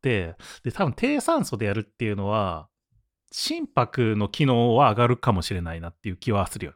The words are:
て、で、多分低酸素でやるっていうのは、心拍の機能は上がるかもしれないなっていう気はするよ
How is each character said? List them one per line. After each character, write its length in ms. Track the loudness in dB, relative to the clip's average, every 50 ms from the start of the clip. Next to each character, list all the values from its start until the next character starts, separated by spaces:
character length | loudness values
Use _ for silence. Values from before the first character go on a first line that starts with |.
て、 340 | -2 -2 0 0 -2 -4 -8 -14 -18 -20 -16 -10 -8
で、 80 | -6
多 140 | -2 -2 -2
分 80 | -2 -2
低 260 | 0 -2 0 0 0
酸 260 | 0 0 0 0 0
素 120 | -2 -4 -4
で 80 | -2
や 80 | -2 -2
る 80 | -2
っ 20 | -4
て 220 | _ _ -6 -4
い 60 | -4
う 40 | -2
の 120 | -2 -2 -2
は、 420 | 0 0 0 -2 -4 -6 -10 _ _ _ _ _ _ _ _ _ _ _ _ _
心 360 | -10 -8 -6 -6 -4 -6 -6 -4 0
拍 420 | 0 0 0 0 0 0 2 2
の 120 | 0 0 -2
機 160 | 0 0 2
能 300 | 2 4 4 4 4 6
は 140 | 6 6 6
上 60 | 6
が 120 | 4 4 4
る 100 | 2 2
か 160 | 2 0 2
も 80 | 2
し 120 | 0 -2 -4
れ 80 | -6
な 140 | -6 -6 -8
い 60 | -8
な 80 | -10 -12
っ 60 | -12
て 140 | _ -8 -8
い 40 | -8
う 40 | -6
気 140 | -2 0
は 160 | 0 0 0 -2
す 100 | -4 -8
る 80 | -10
よ 80 | -10 -12